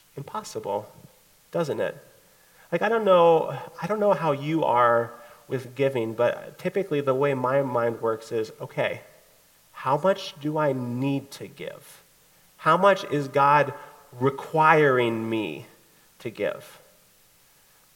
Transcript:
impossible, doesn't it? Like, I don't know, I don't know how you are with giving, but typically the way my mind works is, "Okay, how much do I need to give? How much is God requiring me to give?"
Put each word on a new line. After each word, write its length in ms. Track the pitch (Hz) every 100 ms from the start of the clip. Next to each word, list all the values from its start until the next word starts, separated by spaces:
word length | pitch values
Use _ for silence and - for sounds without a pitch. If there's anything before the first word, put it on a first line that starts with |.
| _ -
impossible, 720 | 143 214 208 113 104 101 - - - _ _ _ _
doesn't 300 | 165 156 110
it? 160 | 92 - - _ _ _ _ _ _
Like, 120 | 170
I 60 | 202
don't 160 | 226
know, 520 | 208 180 170 160 - 143 - -
I 60 | 170
don't 140 | 214
know 120 | 208
how 200 | 185 160
you 320 | 135 147 160
are 480 | - 120 120 117 117 - - - -
with 260 | 127 120
giving, 400 | 123 135 131 113
but 440 | 110 120 - - -
typically 420 | 180 196 190 147
the 140 | 131
way 200 | 127 143
my 280 | 131 127 139
mind 380 | 139 120 117 113
works 320 | 113 110 -
is, 200 | 117 110 -
"Okay, 400 | 113 - 110 - - - _ _ _ _ _
how 260 | - 127 147
much 360 | 185 196 - -
do 160 | 147 156
I 140 | 151
need 580 | 131 120 120 139 139 -
to 140 | - 98
give? 560 | - 78 - - - _ _ _ _ _ _
How 180 | 156 175
much 280 | 196 185 -
is 180 | 147 135
God 460 | 143 139 147 131 - - - - 120
requiring 1120 | 131 135 - 156 156 160 143 127 120 113 113
me 380 | 113 95 73 - _ _ _ _ _
to 100 | 120
give?" 480 | 101 98 - - - _ _ _ _ _ _ _ _ _ _ _